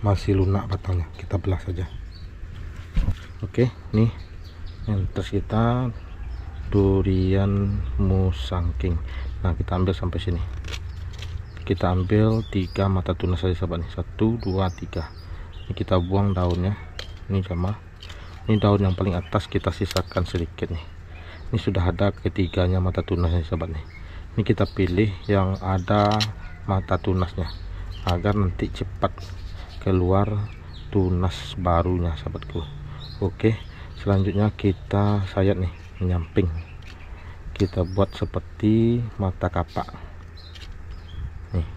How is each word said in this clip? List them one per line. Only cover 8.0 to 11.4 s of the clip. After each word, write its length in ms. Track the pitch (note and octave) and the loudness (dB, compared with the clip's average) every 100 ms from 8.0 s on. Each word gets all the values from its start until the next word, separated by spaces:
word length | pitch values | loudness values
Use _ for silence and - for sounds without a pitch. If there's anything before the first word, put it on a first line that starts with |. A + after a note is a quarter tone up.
| G2 F#2+ F#2 F#2 - F#2 E2+ - F2+ E2+ - - - - | 4 4 4 2 -2 0 0 0 0 0 -2 -6 -6 -2
Nah, 160 | F#2+ D#2+ | 0 0
kita 240 | - F2+ | 2 2
ambil 160 | F#2 F2 | 4 2
sampai 240 | F#2 F2 | 0 -2
sini. 200 | - E2+ - - - - - - - - - - | -2 -2 -2 -4 -6 -8 -8 -8 -8 -8 -8 -8